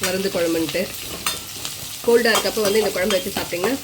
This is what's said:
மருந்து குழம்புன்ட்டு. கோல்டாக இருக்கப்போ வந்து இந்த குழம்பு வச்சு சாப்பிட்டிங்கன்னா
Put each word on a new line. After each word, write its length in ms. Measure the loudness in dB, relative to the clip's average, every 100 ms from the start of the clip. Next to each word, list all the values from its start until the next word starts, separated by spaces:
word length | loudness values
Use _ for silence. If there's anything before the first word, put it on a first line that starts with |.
| 0
மருந்து 280 | 0 0 0
குழம்புன்ட்டு. 460 | 2 2 0 0 -2 -4 -8 -6 -6 -8 -10 -10 -10 -10 -10 -4 4
கோல்டாக 260 | 6 6 2
இருக்கப்போ 280 | 2 0 2
வந்து 120 | 2
இந்த 100 | 2 0
குழம்பு 220 | 2 0
வச்சு 180 | 0 -4
சாப்பிட்டிங்கன்னா 380 | -4 -2 0 -2